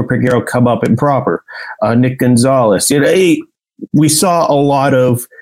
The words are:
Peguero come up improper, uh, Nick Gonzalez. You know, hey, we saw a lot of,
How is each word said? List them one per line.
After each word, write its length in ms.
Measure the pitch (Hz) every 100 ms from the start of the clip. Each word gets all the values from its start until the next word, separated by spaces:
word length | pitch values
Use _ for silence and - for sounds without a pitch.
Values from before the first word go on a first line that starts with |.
Peguero 420 | - 123 123 127 -
come 220 | 135 123
up 200 | 110 113
improper, 560 | 113 147 135 95 82 _ - - -
uh, 140 | 107 117
Nick 240 | 127 131
Gonzalez. 720 | 127 120 131 135 113 131 -
You 120 | 143
know, 60 | 143
hey, 340 | 190 180 156 - _ _ _ -
we 160 | 143 156
saw 420 | - 190 170 -
a 40 | 143
lot 380 | 143 139 139
of, 340 | 131 127 120 - -